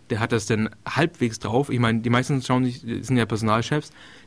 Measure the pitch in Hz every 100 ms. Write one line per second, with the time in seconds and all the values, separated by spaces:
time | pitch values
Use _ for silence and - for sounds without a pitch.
0 | - 113 117 117 - 110 110 - - -
1 | 165 - 120 113 - 117 143 120 120 113
2 | 117 120 127 139 127 127 127 123 117 104
3 | 113 127 113 110 110 110 117 151 - -
4 | - -